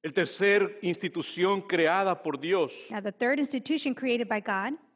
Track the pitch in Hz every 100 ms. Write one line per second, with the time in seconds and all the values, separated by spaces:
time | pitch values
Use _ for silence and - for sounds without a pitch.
0 | 156 147 170 - 202 202 196 - 180 170
1 | 180 170 - - 180 196 190 180 160 180
2 | 196 175 160 139 156 190 143 - - 214
3 | 202 - 247 285 277 262 269 311 285 247
4 | 262 240 226 220 208 196 208 302 _